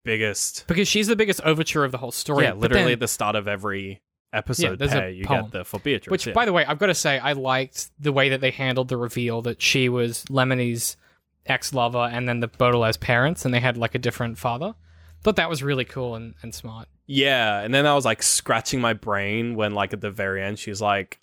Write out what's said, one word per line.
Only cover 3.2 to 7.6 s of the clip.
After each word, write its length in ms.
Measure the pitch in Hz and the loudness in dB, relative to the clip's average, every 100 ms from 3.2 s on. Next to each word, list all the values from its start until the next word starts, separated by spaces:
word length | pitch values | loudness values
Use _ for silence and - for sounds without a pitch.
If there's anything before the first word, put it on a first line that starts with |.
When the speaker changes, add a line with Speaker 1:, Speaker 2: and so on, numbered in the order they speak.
| 104 107 | 0 0
Speaker 1:
of 120 | 101 | -2
every 540 | 101 101 98 98 95 _ _ _ | -4 -4 -6 -8 -12 _ _ _
episode 300 | 110 - 123 170 | -6 -4 0 0
Speaker 2:
Yeah, 40 | - | 0
there's 160 | 139 | 0
a 20 | 139 | 0
Speaker 1:
pair, 100 | 92 | -2
you 140 | 92 95 | -6 -2
Speaker 2:
poem. 180 | 135 | -2
Speaker 1:
get 80 | 110 | -2
the 120 | 98 90 | -8 -8
for 140 | 104 | -6
Beatrice, 320 | 143 123 - | -2 -2 0
Speaker 2:
Which, 160 | 185 233 | -2 0
Speaker 1:
yeah. 60 | |
Speaker 2:
by 100 | 220 233 | 0 2
the 60 | |
way, 120 | 175 147 | 2 2
I've 120 | 151 | 2
gotta 140 | 202 | 2
say, 260 | 160 160 135 | 2 2 0
I 140 | 127 | 0
liked 560 | 143 131 131 | -2 0 0